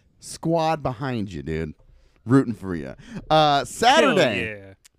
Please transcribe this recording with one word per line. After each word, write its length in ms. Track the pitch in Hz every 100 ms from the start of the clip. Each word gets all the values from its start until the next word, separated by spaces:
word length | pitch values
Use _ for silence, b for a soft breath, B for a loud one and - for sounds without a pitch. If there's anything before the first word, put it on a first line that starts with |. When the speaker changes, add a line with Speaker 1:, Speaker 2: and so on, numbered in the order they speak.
| b _
Speaker 1:
squad 640 | - - 165 165 160 156
behind 480 | 135 127 135 120 101
you, 100 | 82
dude, 300 | 69 78 80 - _ _ _ _ 110
rooting 280 | 135 120
for 220 | 104 95 85
you. 200 | 67 - B 220 -
Uh, 340 | 156 151 143 127
Saturday. 800 | - 226 302 294 196 135 101 110
Speaker 2:
Hell 120 | 104
yeah. 160 | 98 95 _